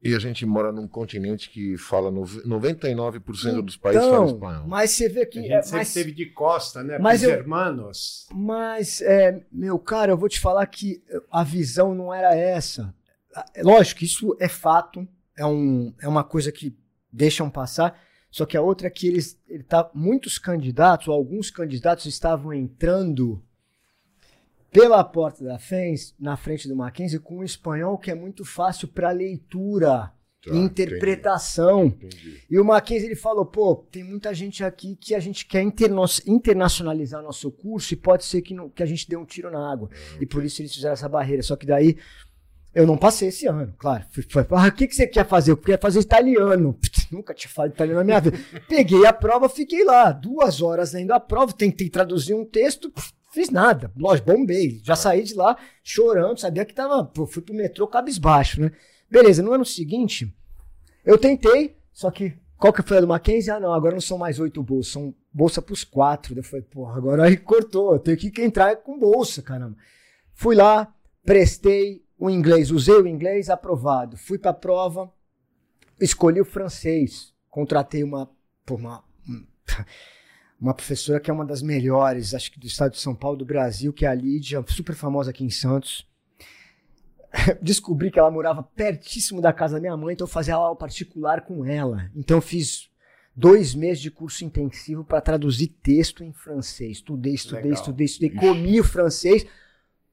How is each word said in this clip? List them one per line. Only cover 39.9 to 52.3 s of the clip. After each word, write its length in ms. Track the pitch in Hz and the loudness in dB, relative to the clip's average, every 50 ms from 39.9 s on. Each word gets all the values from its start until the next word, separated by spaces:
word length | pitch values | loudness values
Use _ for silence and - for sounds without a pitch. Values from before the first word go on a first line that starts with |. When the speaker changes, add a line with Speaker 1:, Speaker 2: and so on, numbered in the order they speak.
Speaker 1:
Ah, 260 | - - - - 156 151 | -16 -18 -20 -20 -10 -10
Speaker 2:
E 40 | 143 | -10
por 120 | 131 143 147 | -6 -6 -6
Speaker 1:
ok. 80 | 143 | -6
Speaker 2:
isso 160 | 147 - - | -6 -8 -10
eles 100 | 151 139 | -12 -12
fizeram 200 | - 135 139 151 | -12 -6 -4 -4
essa 160 | 143 131 147 143 | -4 -4 -6 -4
barreira. 340 | 147 147 135 135 143 131 | -4 -4 -2 -2 -2 -4
Só 140 | - - 143 | -2 -4 -6
que 100 | - 139 | -6 -2
daí 300 | 139 143 139 156 165 156 - - - - - - _ _ _ _ _ _ _ _ - | 0 2 4 4 4 4 2 -8 -20 -20 -20 -20 _ _ _ _ _ _ _ _ -6
eu 140 | - 170 160 | 2 4 4
não 100 | 160 156 | 6 4
passei 320 | 156 190 220 220 - 196 185 | 6 4 4 4 4 -2 -4
esse 200 | 185 - 302 220 | -4 -2 -4 -2
ano, 260 | 151 151 139 101 - | -2 -2 -6 -8 -10
claro. 280 | _ - 143 127 107 - - | _ -4 -2 -2 -2 -6 -10
Fui, 100 | - 135 - - | -12 -12 -10 -2
fui, 160 | - 143 127 - | 0 0 2 2
"Ah, 160 | 180 180 190 196 | 4 4 4 4
o 40 | |
que 140 | 202 - 269 | 4 2 -2
que 80 | 254 - | -2 2
você 120 | - 247 240 | 0 0 2
quer 180 | - 220 190 | 2 0 0
fazer?" 240 | - 196 175 131 156 | 4 2 4 4 4
"Eu 60 | 151 | 2
queria 220 | - - 196 196 185 | 2 2 0 0 2
fazer 200 | - 202 180 220 | 2 2 2 2
italiano." 760 | 208 - 226 233 247 262 254 214 196 196 190 185 160 139 113 | 2 6 6 6 6 6 4 4 4 4 4 4 2 0 0
<laughs> 60 | - | -2
Putz, 300 | - - - - - - | -4 -2 0 0 -2 -2
nunca 240 | 165 190 208 - 147 | -4 -12 -12 -14 -14
tinha 160 | - - - | -16 -16 -14
falado 220 | - 165 147 143 | -6 -4 -4 -4
italiano 260 | - - 160 160 165 175 | -2 -2 -2 0 0 0
na 60 | 190 | 2
minha 160 | 208 220 202 | 4 4 4
vida. 180 | 151 160 - - | 4 2 0 0
Speaker 1:
<laughs> 300 | - - - - _ - | -12 -16 -18 -20 _ -2
Speaker 2:
Peguei 360 | 320 285 226 165 190 185 202 | 2 2 4 6 8 8 8
a 80 | 220 | 8
prova, 360 | 226 226 214 214 233 247 262 254 | 6 4 0 0 2 2 2 0
fiquei 360 | - 294 294 - 330 349 415 | 0 -2 -6 -4 2 2 4
lá 280 | 403 247 247 233 180 | 6 8 8 8 6
duas 500 | 135 139 139 226 262 311 285 190 147 139 | 4 -2 -8 -8 0 2 2 2 2 0
horas 300 | 170 170 170 175 175 135 | -2 -2 0 0 -2 -4
lendo 180 | 170 180 180 196 | -6 -8 -2 0
a 80 | 240 233 | 0 0
prova, 340 | - - 214 233 269 233 | 2 0 0 0 0 0
tentei 380 | 196 - 208 202 - - 190 160 | 0 0 0 0 0 0 -6 -4
traduzir 420 | - 185 185 170 185 165 131 170 | 0 0 0 0 0 -4 -2 -2